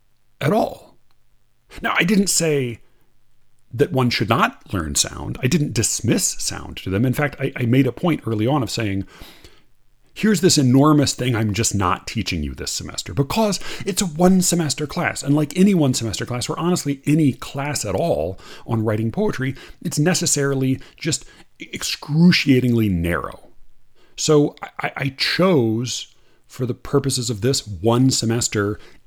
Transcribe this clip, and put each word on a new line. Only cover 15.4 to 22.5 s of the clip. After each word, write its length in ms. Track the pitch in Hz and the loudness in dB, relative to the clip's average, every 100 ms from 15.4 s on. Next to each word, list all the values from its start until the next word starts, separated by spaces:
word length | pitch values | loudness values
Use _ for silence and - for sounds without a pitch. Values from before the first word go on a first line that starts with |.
| 151 180 | 2 4
any 160 | 202 | 4
one 180 | 185 139 | 6 2
semester 320 | 127 113 - | 2 -4 -4
class, 240 | - 123 - | -6 -6 -4
or 100 | - | -2
honestly 440 | 170 175 143 139 | 0 0 -2 -4
any 280 | - 156 143 | 2 4 4
class 520 | - - 139 143 143 | 0 -8 -8 -6 -6
at 120 | 104 95 | -4 -2
all 420 | 170 80 82 95 - - | 0 0 -2 -8 -16 -18
on 200 | - 113 | -4 -2
writing 260 | 110 107 110 | 0 -2 -2
poetry, 460 | 175 214 - 131 135 - - | -2 -2 -2 -6 -6 -16 -12
it's 160 | 170 147 | -6 0
necessarily 840 | 156 175 165 147 139 135 131 131 - - | 2 2 0 0 0 0 0 -2 -6 -8
just 280 | 165 - - - - _ | -4 -4 -8 -20 -20 _
excruciatingly 1300 | - - - - - 156 175 175 147 | -16 -10 -8 -8 -2 6 6 6 4